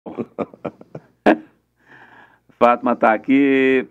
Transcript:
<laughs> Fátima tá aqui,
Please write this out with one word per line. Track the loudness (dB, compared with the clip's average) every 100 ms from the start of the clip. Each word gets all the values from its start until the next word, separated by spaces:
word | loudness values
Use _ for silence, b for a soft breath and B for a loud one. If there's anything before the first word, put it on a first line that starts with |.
<laughs> | -6 -14 -14 -12 -14 -12 -16 -16 -20 -20 _ _ -2 -2 -4 _ _ _ b b b b b b _ 0
Fátima | 2 2 -2
tá | 0 0
aqui, | 0 0 0 2 2 0 -2 -2